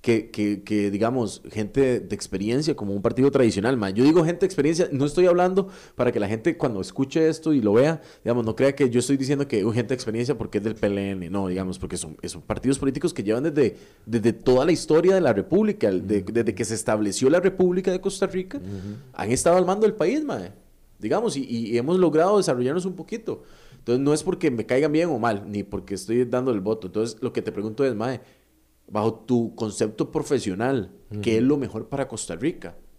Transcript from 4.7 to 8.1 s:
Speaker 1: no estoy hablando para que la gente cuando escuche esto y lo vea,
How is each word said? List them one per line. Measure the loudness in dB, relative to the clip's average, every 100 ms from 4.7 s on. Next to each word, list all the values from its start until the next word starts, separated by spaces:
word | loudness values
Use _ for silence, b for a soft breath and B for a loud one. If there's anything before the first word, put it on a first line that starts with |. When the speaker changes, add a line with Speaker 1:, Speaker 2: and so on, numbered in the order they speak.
| 2 0
Speaker 1:
no | 0
estoy | 0 4 4
hablando | 6 4 2 -2 B B
para | -2 0
que | 0
la | -2
gente | 0 -2 0
cuando | -2 -2
escuche | -6 -4 -2 2 2
esto | 2 0
y | 2
lo | 4
vea, | 4 4 0 B